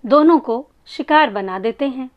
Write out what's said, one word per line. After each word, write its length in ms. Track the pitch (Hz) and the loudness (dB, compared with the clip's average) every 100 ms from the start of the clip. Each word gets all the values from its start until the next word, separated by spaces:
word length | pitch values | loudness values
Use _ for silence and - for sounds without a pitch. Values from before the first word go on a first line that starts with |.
दोनों 340 | 226 285 302 320 | 2 4 4 2
को 160 | - 233 285 _ _ | 0 -8 -8 _ _
शिकार 420 | - - 302 285 | -12 0 2 2
बना 280 | 202 190 185 | -2 -8 -6
देते 280 | 220 220 277 | -6 -4 -6
हैं। 220 | 262 254 | -6 -14